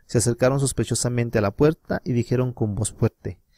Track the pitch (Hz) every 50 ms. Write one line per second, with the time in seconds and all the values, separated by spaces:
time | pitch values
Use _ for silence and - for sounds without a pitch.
0 | _ - - 120 - 120 117 - 127 127 139 139 139 131 - - 113 - 117 -
1 | - 123 123 120 120 117 - 110 101 98 - - 147 156 160 - _ - 196 190
2 | - - 123 120 - - 123 123 127 127 - - 113 107 98 107 107 - - -
3 | 117 110 - _ - 98 87 - _ _ _